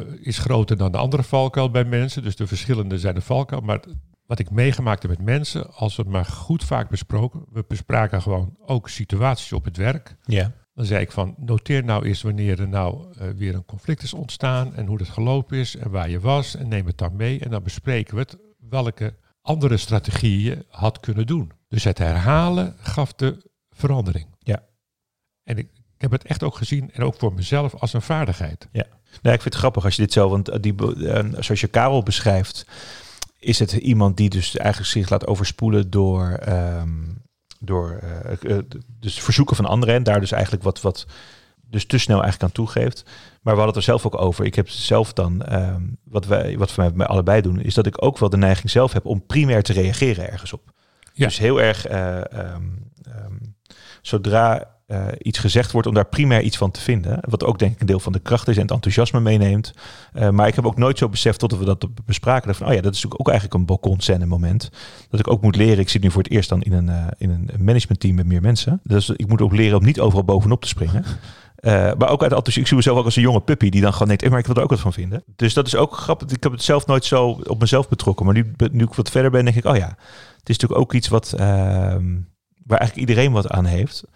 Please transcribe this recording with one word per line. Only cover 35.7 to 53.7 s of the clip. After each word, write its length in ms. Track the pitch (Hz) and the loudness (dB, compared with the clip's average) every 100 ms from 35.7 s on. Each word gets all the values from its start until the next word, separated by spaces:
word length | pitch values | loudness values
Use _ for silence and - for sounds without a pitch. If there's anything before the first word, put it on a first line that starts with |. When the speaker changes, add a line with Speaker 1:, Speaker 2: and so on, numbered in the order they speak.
| 104 95 | 2 2
Speaker 2:
door, 400 | 101 95 92 90 | 2 2 2 -2
ehm, 600 | 87 - 90 87 85 82 80 82 104 - _ _ - | -4 -2 -2 -2 -4 -4 -6 -8 -12 -16 _ _ -16
door, 400 | 95 92 85 85 | -4 -4 -4 -8
eh, 300 | 85 85 - - - 101 | -10 -10 -8 -8 -4 -4
eh, 60 | - | -4
d-, 100 | - - - | -14 -18 -12
dus 200 | 110 - | -10 -6
verzoeken 340 | - 117 139 127 | -2 2 2 2
van 100 | 98 | 2
anderen 300 | 117 117 120 | 2 2 2
en 80 | |
daar 160 | 117 104 | 4 2
dus 120 | 95 | 0
eigenlijk 320 | 107 98 98 | -2 -2 -2
wat, 180 | 98 - | -4 -2
wat 240 | 98 - - - - - _ _ _ | -4 -4 -12 -20 -20 -20 _ _ _
dus 160 | 110 - | -6 -2
te 120 | 131 | -2
snel 240 | - 104 | 2 2
eigenlijk 220 | 101 - | 2 0
aan 220 | 90 - 113 | -2 -2 -4
toegeeft. 380 | - 123 - - - - _ | -2 -2 -4 -18 -20 -20 _
Maar 120 | 110 | 0
we 60 | 104 | 2
hadden 40 | 107 | 2
het 80 | 104 | 0
er 60 | |
zelf 240 | 95 120 113 | 2 2 0
ook 160 | - | 0
over. 240 | 92 85 98 | -2 0 -2
Ik 100 | 98 | 0
heb 140 | 101 | -2
zelf 440 | - - 113 110 | -4 0 0 2
dan, 280 | - 90 87 | -2 -2 -2
ehm, 380 | - 95 92 90 92 120 | -2 -2 -2 -4 -6 -10
wat 220 | - 107 95 | -6 -6 -2
wij, 320 | 101 - 95 | -2 -2 -2
wat 180 | 98 - | -2 0
wij, 180 | 87 | 0
wij 140 | 85 - | 2 0
allebei 340 | 95 87 107 | 2 4 2
doen, 180 | 92 90 | 2 0
is 120 | - | 0
dat 120 | - 101 | 0 0
ik 180 | - | 2
ook 140 | 131 139 | -2 2
wel 120 | 101 | 2
de 80 | 98 | 4
neiging 320 | 95 95 - | 4 2 2
zelf 240 | 120 127 | 2 2
heb 120 | - - | 0 -2
om 200 | 101 - | -6 -2
primair 380 | 143 143 113 | 0 2 2
te 100 | 98 | 2
reageren 580 | 101 95 113 135 95 87 | 2 0 2 0 0 -6
ergens 220 | 92 - | -10 -12
op. 200 | - _ _ _ _ _ | -16 _ _ _ _ _
Speaker 1:
Ja. 120 | - 139 | -2 -2
Speaker 2:
Dus 100 | - | 2
heel 240 | 143 135 | 2 4
erg, 240 | 113 107 - | 4 2 -4
eh, 300 | 98 92 90 | -4 -2 -4
ehm, 460 | 92 104 90 87 90 92 - _ | -8 -10 -10 -10 -10 -12 -16 _
ehm, 300 | - 113 101 101 110 - _ | -20 -16 -14 -14 -16 -20 _